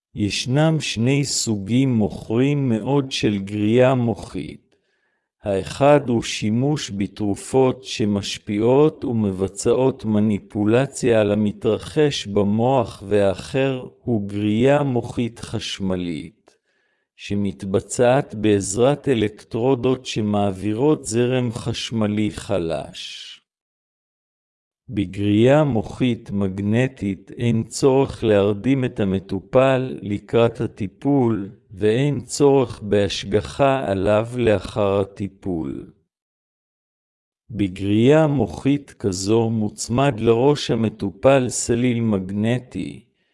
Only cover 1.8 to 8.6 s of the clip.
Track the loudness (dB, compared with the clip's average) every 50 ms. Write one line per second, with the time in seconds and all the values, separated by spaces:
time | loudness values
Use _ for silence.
1.8 | 2 4 2 2 2 0 -2 -6 -8 -4 0 2 2 2 2 0 0 0 0 -2
2.8 | 0 0 0 0 0 0 -4 -2 -2 0 0 -2 -4 -6 -4 -2 0 2 4 6
3.8 | 6 4 4 2 0 -2 -2 -4 -6 -12 -10 -10 -10 -10 -14 -18 _ _ _ _
4.8 | _ _ _ _ _ _ _ _ _ _ _ _ -6 -4 -2 -2 -4 -6 -2 2
5.8 | 6 6 6 6 4 2 -2 -2 -2 -2 -8 -4 -2 -2 0 0 0 0 -2 -2
6.8 | -4 -8 -6 -6 -6 -6 -4 -4 -4 -4 -4 -4 -6 -2 2 2 2 2 2 -2
7.8 | -8 -12 -6 -4 -2 0 0 -2 -2 -6 -10 -10 _ -6 -2 0